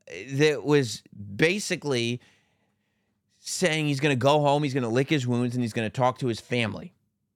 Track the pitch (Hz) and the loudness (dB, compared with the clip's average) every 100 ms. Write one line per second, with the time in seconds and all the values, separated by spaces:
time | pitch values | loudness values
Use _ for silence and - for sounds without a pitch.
0 | - 87 120 139 151 139 127 147 123 107 | -18 -16 -6 2 2 2 2 2 2 -6
1 | - - 101 101 160 208 - 160 147 123 | -14 -18 -12 0 0 0 -4 -4 -2 0
2 | 117 123 _ _ _ _ _ _ _ _ | 0 -4 _ _ _ _ _ _ _ _
3 | _ _ _ _ - - 175 156 151 139 | _ _ _ _ -10 -2 0 0 0 2
4 | 151 131 131 151 143 143 147 131 120 117 | 2 2 4 4 4 2 0 -2 0 0
5 | 143 156 123 120 123 123 120 117 110 - | 2 0 0 0 0 -2 -2 -2 -4 0
6 | 127 123 127 110 - 123 110 80 - _ | 0 0 -4 -4 -4 -2 -2 -4 -14 _
7 | _ _ _ | _ _ _